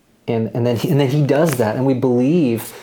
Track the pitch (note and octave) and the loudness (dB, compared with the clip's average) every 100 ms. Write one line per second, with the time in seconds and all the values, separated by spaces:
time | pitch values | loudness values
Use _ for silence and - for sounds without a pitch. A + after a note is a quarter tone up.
0 | _ _ - A2+ A2 A#2 A#2+ A#2+ B2+ C#3 | _ _ -6 -4 -2 -2 -2 0 0 2
1 | C3+ D3 C3+ C#3 E3 B2+ G#2+ A#2 C3+ B2 | 2 2 2 2 2 0 -2 0 0 0
2 | C3 B2 B2+ F3 C3 A2 - - | 0 2 2 2 2 -2 -6 -16